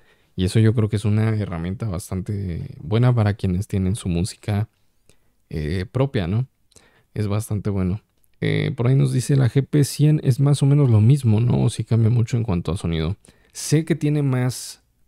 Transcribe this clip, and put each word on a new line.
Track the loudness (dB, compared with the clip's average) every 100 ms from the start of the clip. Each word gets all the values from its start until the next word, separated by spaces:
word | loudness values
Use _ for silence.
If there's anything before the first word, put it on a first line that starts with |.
| _ _ _ -2
Y | 0
eso | 4
yo | 4
creo | 2 0
que | -2
es |
una | 0 0 0 -2
herramienta | -4 -6 -6 -6 -6
bastante | -6 -6 -8 -6 -6 -6 -8 -10 -12
buena | -4 0 2
para | 2 0
quienes | 0 -2 -2 -2
tienen | -2 -2 -2
su | -2
música, | -2 -2 -6 -4 -4 -4 _ _ _ _ _ _ _ _
eh, | -6 -4 -4 -4
propia, | -4 -2 -2 -2
¿no? | -2 -4 _ _ _ _ _ _
Es | -6 -4
bastante | -4 -4 -6 -4
bueno. | -2 -2 -2 -8 _ _ _
Eh, | -2 0 -2 -2
por | 0
ahí | 2
nos | 2
dice, | -2 0 0
"La | 2
G | 0
P | 0 0
cien | 0 2 2 4
es | 2 2
más | 2 4
o | 4
menos | 4 4
lo | 6
mismo, | 6 4 4 2
¿no? | 2 2
O | 0
sí | -2
cambia | -2 2 2
mucho | 2 0 -2
en |
cuanto | 0 -2 -2
a | -4
sonido". | -2 -2 -2 -4 _ _ _
Sé | -14 0 0
que | 0 -2
tiene | 0 0
más | 0 0 -2 -4 -12 -18 _ _